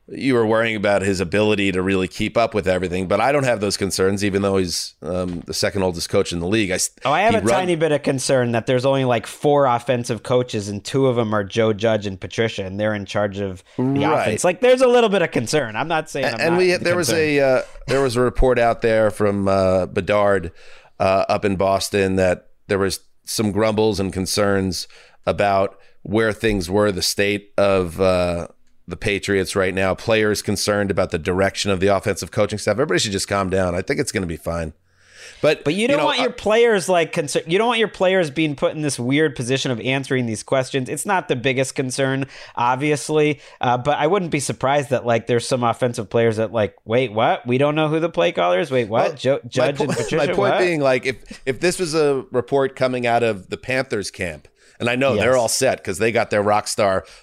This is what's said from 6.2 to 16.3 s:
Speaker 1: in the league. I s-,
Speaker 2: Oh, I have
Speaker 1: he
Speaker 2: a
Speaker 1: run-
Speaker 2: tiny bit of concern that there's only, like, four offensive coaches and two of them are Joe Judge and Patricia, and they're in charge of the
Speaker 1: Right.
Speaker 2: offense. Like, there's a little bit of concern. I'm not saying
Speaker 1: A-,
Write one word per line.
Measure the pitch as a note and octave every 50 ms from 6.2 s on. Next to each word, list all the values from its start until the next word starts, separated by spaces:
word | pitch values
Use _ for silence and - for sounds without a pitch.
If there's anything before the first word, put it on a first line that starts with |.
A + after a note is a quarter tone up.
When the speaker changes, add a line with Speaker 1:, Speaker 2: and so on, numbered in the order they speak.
| F#2+ - F2
Speaker 1:
in | F2
the | E2 F2
league. | G#2 A2+ G#2+ F2+ F#2
I |
s-, | F#2 - - - _ -
Speaker 2:
Oh, | B2+ C#3+
I | E3
have | G3 A3+
Speaker 1:
he | A#3
Speaker 2:
a | A3 -
Speaker 1:
run- | - - F#3+
Speaker 2:
tiny | F#3 F3+ F3
bit | D#3 D#3+ D#3+ D3
of | C#3 C#3
concern | C3+ C#3 C3 - - C#3 C3 B2 A#2+
that | A#2 A#2 A2
there's | - C3 B2+ A#2+
only, | C3+ C3+ C3+ C3
like, | B2+ B2 A2+ G2+ -
four | - - - D3+ D3 C#3+ C#3
offensive | C3 A#2+ A#2+ - - C3 A#2+ A#2+ - B2+ G#2 -
coaches | - B2 B2 B2 B2 - A2 G2+ G#2
and | G2+ G2+ -
two | - - C3+ C3+
of | C3+ A#2+
them | A#2 A#2 G#2+ G#2+
are | G#2+ G2+
Joe | F#2+ - A2+ A2+ A2 A2
Judge | G2 G#2+ A2+ A2 G#2+ G2 G#2
and | F#2+ F2+
Patricia, | - F#2 - - A2+ A2 - - G2
and | F#2 F#2+ G2
they're | G#2+ G#2+ G#2+
in | G#2 G2+
charge | - - G#2+ G#2 G#2 G2 G2
of | G2+ G2 F#2 F2+ - _ -
the | - B2+
Speaker 1:
Right. | C3 C#3 C#3 C#3 - - C3+ G#2
Speaker 2:
offense. | - - - -
Like, | F3 F#3 -
there's | - B3 B3+ B3+ C4
a | B3
little | A#3+ B3 A#3 A3
bit | F#3+ G3+ E3+
of | D3+
concern. | - - A#2+ G#2+ - D3+ C3+ A2+ G#2+
I'm | A2 C3+ D#3+
not | F3 D#3 D3+ -
saying | - C#3+ C3
Speaker 1:
A-, | C#3+